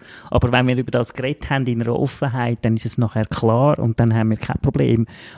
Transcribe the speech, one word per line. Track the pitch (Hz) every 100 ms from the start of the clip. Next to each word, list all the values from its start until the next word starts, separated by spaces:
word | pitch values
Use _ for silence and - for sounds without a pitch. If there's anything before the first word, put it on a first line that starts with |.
| - - -
Aber | - 123
wenn | 123 127
wir | 123
über | 123
das | 123 120 -
geredet | 131 151 -
haben | 139 127
in | 117
einer | 117 -
Offenheit, | 139 - 139 123 120 120
dann | 113 113
ist | 117
es | -
nachher | 113 113 107
klar | - 113 117 143 -
und | 117 113
dann | 117
haben | 113 110
wir | 110
kein | - -
Problem. | 139 139 127 117 113 - -